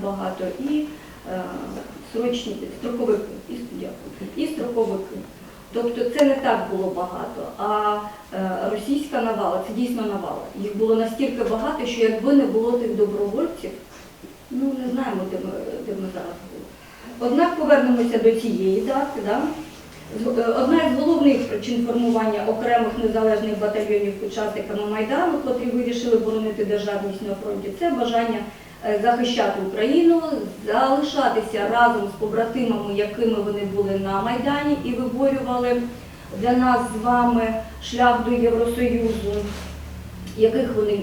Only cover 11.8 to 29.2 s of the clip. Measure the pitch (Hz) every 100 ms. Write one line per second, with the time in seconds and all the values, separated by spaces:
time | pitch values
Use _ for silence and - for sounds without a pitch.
11.8 | 240 233 220 220 269 285 208 220 240 240
12.8 | 226 202 196 202 202 233 330 - 214 190
13.8 | - - - - - - - 254 277 254
14.8 | 247 254 247 190 185 185 190 - - -
15.8 | - 196 190 180 170 185 190 233 - -
16.8 | - - 240 - 240 294 349 320 302 277
17.8 | 247 240 233 214 226 226 220 180 190 202
18.8 | 233 269 285 226 202 240 302 - - -
19.8 | - - - 214 247 233 226 262 262 330
20.8 | 311 269 320 302 285 240 233 208 - 233
21.8 | 233 233 233 226 220 208 220 220 247 240
22.8 | 214 - 220 220 220 208 220 202 208 214
23.8 | 208 208 202 196 202 220 214 208 202 208
24.8 | 208 214 220 302 349 285 254 240 240 240
25.8 | 240 240 240 220 220 220 220 208 196 208
26.8 | 202 196 202 - 208 196 208 196 - -
27.8 | 339 247 240 233 233 208 202 - - -
28.8 | 208 208 240 240